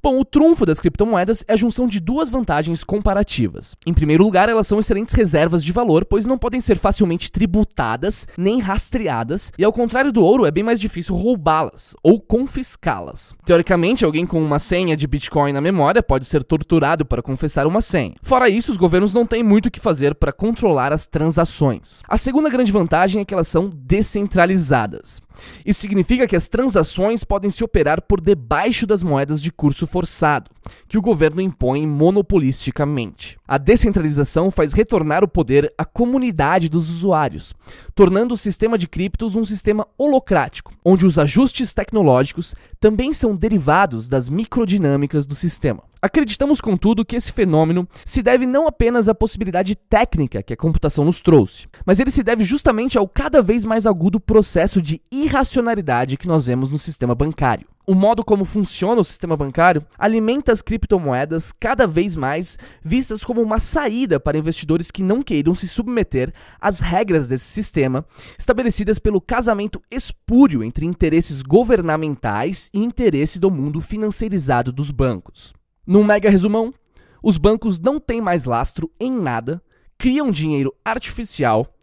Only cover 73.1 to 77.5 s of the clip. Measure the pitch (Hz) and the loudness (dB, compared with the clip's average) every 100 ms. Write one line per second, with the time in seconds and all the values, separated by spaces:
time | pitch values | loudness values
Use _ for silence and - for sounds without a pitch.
73.1 | 147 151 180 190 170 143 147 - 208 214 | 0 -2 0 -2 0 -4 -6 -8 -6 -4
74.1 | 202 220 185 135 127 123 127 147 135 131 | -4 -4 -4 0 -2 -2 -6 -8 -2 -2
75.1 | 98 - - - - _ _ - 190 208 | -2 -12 -20 -20 -20 _ _ 2 4 6
76.1 | 208 208 196 196 214 226 - _ _ _ | 4 4 4 2 -2 -4 -8 _ _ _
77.1 | _ 214 165 175 | _ 0 2 2